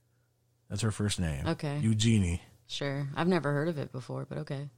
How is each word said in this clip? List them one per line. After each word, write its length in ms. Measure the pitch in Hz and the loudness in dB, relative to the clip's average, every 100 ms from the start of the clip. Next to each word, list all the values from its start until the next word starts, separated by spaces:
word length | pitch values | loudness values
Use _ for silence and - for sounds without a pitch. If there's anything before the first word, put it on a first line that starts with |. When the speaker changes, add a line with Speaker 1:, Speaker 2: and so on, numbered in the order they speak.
| _ _ _ _ _ _ - | _ _ _ _ _ _ -8
Speaker 1:
That's 120 | 101 | -2
her 80 | 110 | -2
first 300 | - 104 - | 0 -2 0
name. 260 | 85 69 82 | -2 -2 -2
Speaker 2:
Okay. 320 | 165 151 143 | -2 -4 0
Speaker 1:
Eugenie. 600 | 110 110 113 110 87 87 - - - | 2 4 6 6 4 0 -6 -20 -10
Speaker 2:
Sure. 380 | - 143 139 139 139 | -6 -4 -4 -4 0
I've 120 | 170 | 2
never 240 | 180 143 | 2 2
heard 160 | 143 160 | 0 0
of 80 | 151 | -2
it 140 | 135 | -6
before, 320 | 131 123 131 | -8 -8 -8
but 140 | 135 139 | -6 -8
okay. 300 | 151 139 143 | -6 -8 -10